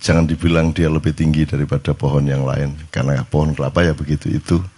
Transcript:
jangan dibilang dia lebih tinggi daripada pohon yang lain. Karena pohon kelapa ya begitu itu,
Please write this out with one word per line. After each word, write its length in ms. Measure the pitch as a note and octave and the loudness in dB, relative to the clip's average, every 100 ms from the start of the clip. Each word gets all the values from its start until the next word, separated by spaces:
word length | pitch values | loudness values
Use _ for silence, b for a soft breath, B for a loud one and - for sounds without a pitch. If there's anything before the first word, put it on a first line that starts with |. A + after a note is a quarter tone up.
jangan 240 | - E2 D#2 | 0 2 2
dibilang 480 | D#2 E2+ E2 D#2+ | 2 2 2 2
dia 160 | D2+ D#2+ | 2 2
lebih 240 | D#2 D2+ | 2 0
tinggi 320 | D2 D#2+ D2+ D2 | 0 2 2 0
daripada 480 | C#2+ C#2+ C#2 - | -2 -2 -2 -2
pohon 320 | D2 D2 C#2+ C#2+ | -2 0 2 2
yang 160 | C#2 | 0
lain. 320 | C2+ C#2 C#2 D2 D#2+ | 0 -2 -2 -6 -8
Karena 320 | - C2 C#2 | -4 -2 -2
pohon 320 | - D2 D#2 | 0 0 0
kelapa 320 | C#2+ C2+ F2 F2 | 0 -2 2 0
ya 80 | |
begitu 400 | C#2+ D2 D2 - | 0 -2 -4 -2
itu, 240 | D2 - E2+ F#2 | -4 0 -2 -2